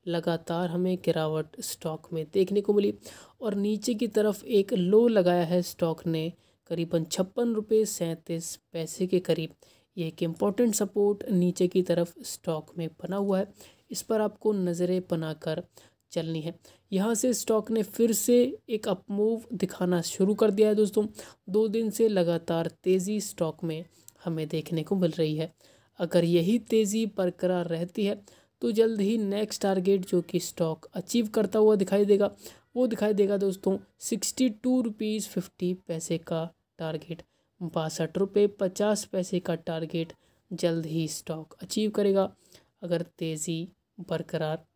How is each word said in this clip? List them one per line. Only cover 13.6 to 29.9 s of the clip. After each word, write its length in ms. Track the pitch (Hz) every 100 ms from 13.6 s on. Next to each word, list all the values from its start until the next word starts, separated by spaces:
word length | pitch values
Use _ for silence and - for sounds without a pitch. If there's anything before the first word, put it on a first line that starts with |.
| - _ _
इस 100 | 226
पर 200 | - 220
आपको 320 | 214 208 220
नज़रें 480 | 208 180 170 175 185 180
बनाकर 520 | 170 160 156 - 156 180 - - _ _
चलनी 300 | - 160 165
है। 120 | 156 - - _ _
यहाँ 240 | 190 208 226
से 180 | 254 220
स्टॉक 360 | - 220 208
ने 120 | 220
फिर 300 | 214 - 233
से 240 | 226 - 247 247 381 -
एक 180 | 220 214
अप 160 | 185 -
मूव 440 | 202 214 226 - 190
दिखाना 460 | 185 - 180 180
शुरू 300 | 165 - 190 202
कर 160 | 220
दिया 160 | 202 214
है 80 | 208
दोस्तों। 320 | 208 214 208 - - - -
दो 200 | 196 220
दिन 200 | 220 220
से 160 | 202 226
लगातार 640 | 196 170 165 165 165 165 -
तेज़ी 360 | - 185 185 214
स्टॉक 400 | 202 - 165 156
में 200 | 165 156 175 _ - _ -
हमें 220 | 160 156
देखने 360 | 160 156 165
को 120 | 160 196
मिल 140 | 175
रही 220 | 160 156 151
है। 160 | 156 _ _ _ _ _
अगर 240 | 175 175 170
यही 320 | 170 170 233
तेज़ी 440 | - 220 214 214 220
बरकरार 600 | 208 180 175 180 180 170
रहती 380 | 165 180 - 202
है 160 | 208 - - _ _
तो 80 | 240
जल्द 300 | 214 226 220
ही 160 | 196 226
नेक्स्ट 420 | 208 202 214 -
टारगेट 440 | 202 190 185